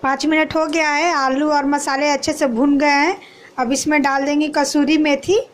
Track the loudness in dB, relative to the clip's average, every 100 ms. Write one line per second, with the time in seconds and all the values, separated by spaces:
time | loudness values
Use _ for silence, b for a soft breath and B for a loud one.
0 | -2 -2 0 0 0 -2 -2 0 0 0
1 | 0 0 0 0 0 0 0 -2 -2 -2
2 | 0 0 -2 -2 -2 0 2 2 2 2
3 | 0 -2 B B B -6 -2 -2 0 0
4 | 2 0 0 0 0 -2 0 0 2 2
5 | 2 0 0 0 -2